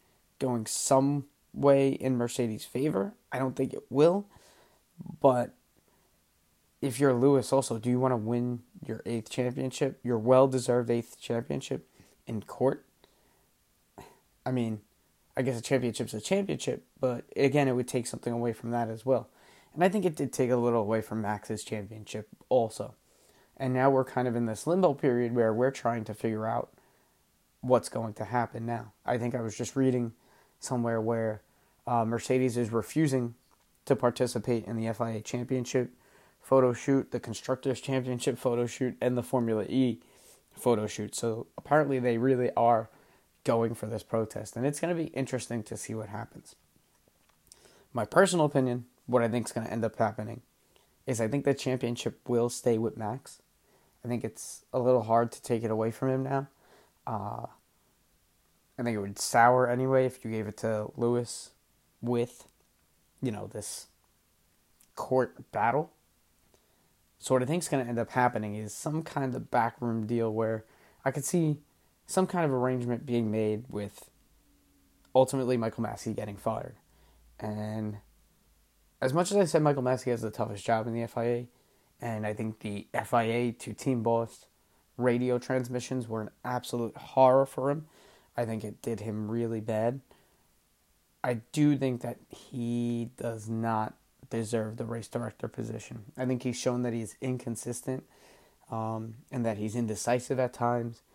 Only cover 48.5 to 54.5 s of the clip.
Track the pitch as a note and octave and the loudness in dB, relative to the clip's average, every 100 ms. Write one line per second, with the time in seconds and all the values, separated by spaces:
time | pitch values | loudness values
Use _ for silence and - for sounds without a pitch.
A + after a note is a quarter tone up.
48.5 | C#3 C3 B2 A#2+ _ - A#2+ A#2 A#2+ G#2+ | 4 0 -2 -6 _ 0 2 2 0 -4
49.5 | - A2 A2+ A2 - A2 A2 G#2+ A2+ - | -6 -6 -4 -2 0 0 -2 -10 -12 -16
50.5 | _ _ _ _ _ - A#2 A2 C#3 C#3 | _ _ _ _ _ -4 -2 0 0 2
51.5 | C3+ - B2+ A#2+ A#2+ - - - A#2+ A#2+ | 0 0 -2 -2 -4 -6 -6 0 2 2
52.5 | - B2+ A2+ A2+ - G#2+ B2+ - - _ | 0 2 2 0 -4 -6 -6 -10 -20 _
53.5 | _ _ _ _ _ A#2+ A#2 A2 - - | _ _ _ _ _ -6 -4 -4 -8 -16